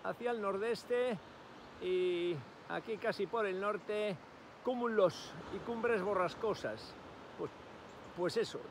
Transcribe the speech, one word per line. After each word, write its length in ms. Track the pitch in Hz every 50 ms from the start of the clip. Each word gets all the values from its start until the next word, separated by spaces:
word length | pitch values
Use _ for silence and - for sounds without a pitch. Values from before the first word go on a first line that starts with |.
hacia 280 | - - 160 - 240 240
el 100 | 240 220
nordeste 760 | 202 196 196 196 214 240 226 - - - 247 247 247 254 220 151 - - - - - - - - - - - -
y 520 | - 185 185 180 180 180 175 170 175 175 170 135 113 - - - - -
aquí 260 | 170 165 - 226 220
casi 300 | 180 - 220 175 - 196
por 200 | 160 233 226 214
el 140 | 196 185 190
norte, 560 | 202 208 214 196 - - 208 208 214 208 175 - - - - - - - - - -
cúmulos 680 | 240 254 240 240 233 220 208 185 170 - - - - - - - - 185
y 40 | 202
cumbres 440 | - 233 233 226 233 240 226 190
borrascosas. 920 | 185 208 202 185 180 160 - - 226 208 170 - - 113 107 113 - - - - - - - - - - - -
Pues, 120 | 165 135 - - - - - - - - - - - - -
pues 200 | 170 180 165 - 233
eso, 200 | 208 - - 120 - -